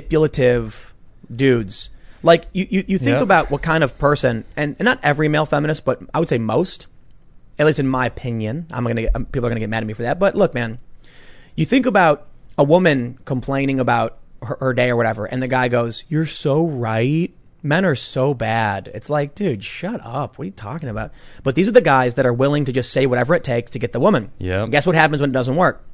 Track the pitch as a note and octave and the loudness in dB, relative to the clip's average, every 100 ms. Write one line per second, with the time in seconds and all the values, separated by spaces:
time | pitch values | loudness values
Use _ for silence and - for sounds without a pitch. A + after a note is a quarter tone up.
0 | - D#3 D#3 - B2 B2 A2 - - - | 0 2 2 4 4 2 -2 -12 -20 -20
1 | - - - A#2+ C3+ A#2+ G2 - - - | -20 -20 -14 2 4 4 0 -8 -10 -14
2 | - - D#3+ E3+ - F#3 F#3+ F#3+ G3 F#3+ | -20 0 4 4 2 -6 -2 -2 0 -2
3 | - - G#3 F3 C#3+ C#3+ E3 D#3+ C#3 - | 0 0 4 2 2 -2 0 0 0 2
4 | C#3+ D3 B2+ A2+ - - D3 C#3 A3 - | 0 2 0 -2 -6 -6 -6 0 -2 0
5 | D3 C#3+ D#3 D3+ D3+ D3 D#3 D#3+ - B2 | 0 0 2 2 0 0 0 -2 -4 -4
6 | - D3 E3 B2 A2 A#2+ F#3+ - - - | -4 -4 0 0 0 0 -2 -6 -16 -20
7 | - - - - - - D3+ D#3 C3+ C3 | -20 -20 -20 -20 -16 0 2 2 0 0
8 | B2+ - B2 A2+ G#2+ D3 E3 - A#2+ A#2 | -2 -4 -8 -4 -4 -6 -8 -6 -2 0
9 | A2+ A#2 A#2 C3+ A#2 A2+ G#2+ A2+ A2 G#2+ | 0 -2 -2 -2 -2 -2 -4 -4 -4 -4
10 | A#2 E3+ G3 - E3+ B2 A#2 - - - | -4 0 0 2 0 0 -6 -8 -16 -20
11 | - - - - - - D#3 C4 B3 G3 | -20 -20 -20 -20 -12 -6 0 2 4 4
12 | E3 D3 - - - - C#3+ F3 F3+ C3+ | 4 2 -4 -20 -10 0 4 4 4 2
13 | A#2+ A#2+ - B2+ B2+ C#3 C#3 C3+ C3 A#2 | -2 -10 -6 -6 -4 -2 0 0 0 0
14 | A2+ - - - A2+ D3 C3 B2 B2 A#2+ | -2 -6 -20 -16 -10 -4 -2 0 2 2
15 | A2+ G2+ G#2 B2+ B2+ B2+ B2+ A#2+ A#2 A2+ | 0 -2 -6 -6 -2 0 2 0 0 -6
16 | - D3 D#3 - D3+ D3 E3 C3+ A2+ A2+ | -4 -2 -2 -2 0 0 0 -2 -2 0
17 | B2+ D#3+ F3+ - - _ C#3+ D#3+ F#3+ B2+ | 2 0 -2 -8 -20 _ -2 2 2 0
18 | - C3+ C3+ B2+ A2 A2+ G#2+ G2 - G#2+ | -4 0 0 0 0 0 0 -2 -8 -12
19 | - D3 C#3+ - G3 G#2+ G#2+ - F3+ F#3+ | -4 -4 -4 -4 -4 -4 -8 -10 -8 -8
20 | A#2 C3 B2 - E3+ - G#2 D#3 C3+ G#2+ | -8 -8 -8 -10 -14 -12 -12 -10 -8 -8
21 | G#2+ - - - C3+ B2 G3 G3+ D#3+ C3+ | -8 -12 -20 -4 0 2 4 4 6 4
22 | B2+ C3 B2+ A#2+ C#3 D3 C#3 B2+ A#2+ B2+ | 2 2 0 2 2 2 0 -2 -2 0
23 | C3+ B2 B2 F3 - A#2+ A#2+ B2 G#2+ A#2+ | 2 2 2 0 0 -4 -4 -6 -4 2
24 | F3+ D#3+ G2 - F#2 F#2 A2 C#3+ F3 D#3+ | 2 2 -2 -8 -4 -2 0 0 2 4
25 | D#3 D3 C#3+ C3 B2 D3 E3 - - | 2 2 0 0 0 2 0 0 -12